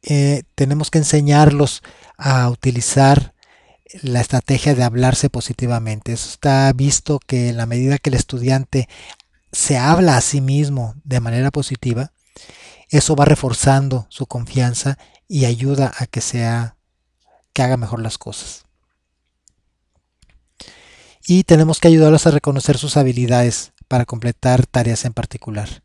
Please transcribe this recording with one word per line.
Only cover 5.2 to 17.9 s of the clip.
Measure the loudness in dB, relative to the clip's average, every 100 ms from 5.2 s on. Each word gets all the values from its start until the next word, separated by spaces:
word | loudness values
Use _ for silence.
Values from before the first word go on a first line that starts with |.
| -2
positivamente. | -4 -10 -6 -4 -4 -4 -8 -8
Eso | -8 -10
está | -4 0 2 2
visto | 2 0 0 -2 -6
que | _ -2 -2
en | -4
la | -4
medida | -2 0 0
que | 0
el | -2
estudiante | -4 -4 -2 -2 -2 -4 -4 -10 -20 -20 _ _ _
se | -6 -2 0
habla | 2 4 4 4
a |
sí | 0 -2
mismo | 0 0 -2 -4 -6 -10
de | -6 -4
manera | -2 -2 -2
positiva, | -4 -8 -6 -6 -6 -8 _ _ _ -20 -20 -20 -20 _
eso | 0 0 2
va | 4
reforzando | 2 0 -2 2 2 0 -4 -8
su | -12 -10
confianza | -8 -6 -2 -2 -2 -6 -8 _ _ _
y | -2 -2
ayuda | -2 -2 0 -2 -2
a | -8
que | -8
sea, | -6 -4 -4 -4 -6 _ _ _ _ _ _ _ _
que | -4
haga | -2 -2
mejor | -4